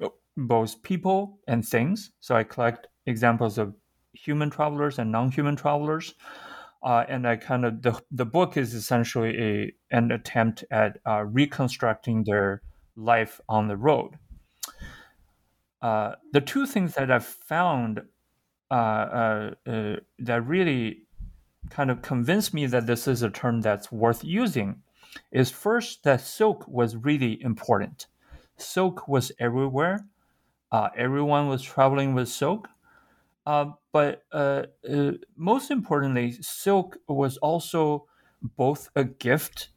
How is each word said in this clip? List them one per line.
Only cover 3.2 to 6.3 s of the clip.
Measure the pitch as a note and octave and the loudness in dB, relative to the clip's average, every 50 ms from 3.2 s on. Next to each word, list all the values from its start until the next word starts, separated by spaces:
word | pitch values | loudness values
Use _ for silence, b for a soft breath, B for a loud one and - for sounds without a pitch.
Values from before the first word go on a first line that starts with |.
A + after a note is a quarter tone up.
| B2 A#2+ A#2 A2+ A#2 A2 G2+ | 4 4 4 4 2 0 0
of | A#2 A2 G2+ G2 - _ _ _ _ _ _ - | -2 -4 -4 -6 -12 _ _ _ _ _ _ -20
human | - - - D3 D3+ D3+ D3 | -10 -6 -4 -2 0 -2 -2
travelers | - - D3+ D3+ D3 C#3+ D3 D3 C3+ - | 0 0 -2 0 0 0 -2 -2 -2 -2
and | A#2 A2 | -2 0
non-human | A2 A2+ B2 C3 C3 - D3 C#3+ D3 | 0 0 0 0 0 0 0 0 0
travelers. | C#3 - D3+ D3 D3 D3 D3+ D#3 D#3+ E3+ - - B B B | 0 0 0 0 0 0 -2 -2 -4 -6 -10 -16 B B B